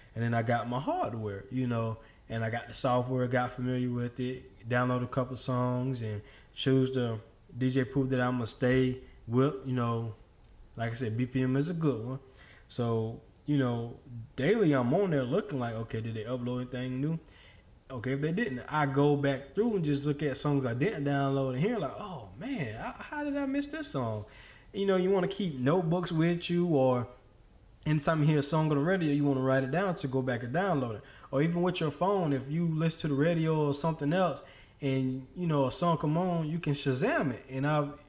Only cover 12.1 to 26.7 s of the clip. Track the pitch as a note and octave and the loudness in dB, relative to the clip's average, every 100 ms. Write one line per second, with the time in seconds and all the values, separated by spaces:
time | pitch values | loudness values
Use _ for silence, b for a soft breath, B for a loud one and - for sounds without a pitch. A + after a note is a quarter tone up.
12.1 | C3 - B B B - - A#2 A2+ A2 | -8 -12 B B B -10 -4 0 0 -2
13.1 | A#2+ - - - D3 B2 A#2 A#2 - - | -6 -14 -12 -2 0 0 -2 -6 -12 -16
14.1 | A#2 A2+ - C#3 A#3 E3+ C#3 A#2+ E3+ G3 | -16 -12 -2 0 4 4 4 4 2 2
15.1 | D3 B2 F3 - C#3 A#2+ A2 A2+ A2+ A2+ | 0 0 -2 -2 -4 -4 -6 -6 -6 -6
16.1 | A2 A2 B2+ A#2+ B2 B2 B2 B2+ B2+ D3 | -6 -6 -6 -4 -4 -6 -6 -4 -2 -2
17.1 | E3 B B B B B - - B2+ B2 | -4 B B B B B -20 -14 -8 -4
18.1 | C#3 D#3 F3+ A#3 B2 - D3+ C#3+ C#3 D3 | -2 -2 -2 -2 -6 -4 0 2 4 4
19.1 | C#3+ C#3 C3 - G3 A#3 G3 D3+ C#3 C#3+ | 4 2 -2 -4 0 0 2 2 0 0
20.1 | C#3+ D3+ B2+ D3 C#3 B2+ A#2+ F#3 F3 C#3+ | -2 -2 0 2 2 2 0 0 0 0
21.1 | C#3 C#3 C3+ C3+ B2+ G3+ A#3 C#3 - G3 | 2 2 0 0 0 0 0 -4 -6 -10
22.1 | D#3 G2 G#2+ A#3 B3 A#2+ A2+ G#3+ - - | -10 -12 -12 -8 -4 -4 -6 -8 -10 -10
23.1 | D4 D4 C#4+ C4+ C#4+ C#4+ D#4 - C#3+ A#2 | -6 -4 -2 -2 -2 -4 -4 -4 -4 -2
24.1 | G#2+ G2 B B B B G3 G3 F#3 F3+ | -4 -8 B B B B -2 2 2 4
25.1 | G3 F3 - F#3 C3 B2+ F#3 E3 F3 E3+ | 2 0 -2 -4 0 2 2 2 0 0
26.1 | D#3+ E3+ E3+ - F3 F3 | 2 2 2 0 2 4